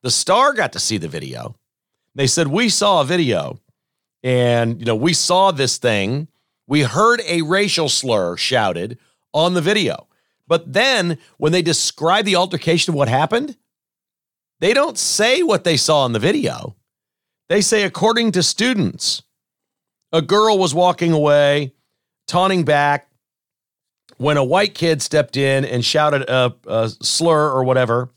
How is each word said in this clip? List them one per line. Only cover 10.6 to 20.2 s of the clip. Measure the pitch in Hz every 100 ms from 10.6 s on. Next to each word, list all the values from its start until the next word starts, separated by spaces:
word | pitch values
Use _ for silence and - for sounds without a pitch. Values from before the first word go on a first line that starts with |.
| 165
then | 139 262 247 175 160 _ _
when | 151
they | 175
describe | 165 160 - - 156 196 208
the | 180
altercation | 180 170 - 165 -
of | 151
what | 131
happened, | 131 156 233 294 - _ _ _ _ _ _ _ _ _ _
they | 175 233
don't | 311 226
say | - - 220 269
what | 339 202
they | 180 156
saw | - 151 131
in |
the | 113
video. | 127 254 240 62 - - _ _ _ _ _ _ _
They | 190
say, | 196 214
"According | 196 - 214 226 233
to | 185
students, | 170 - 240 233 117 - - - _ _ _ _ _ _ _ _ _
a | 165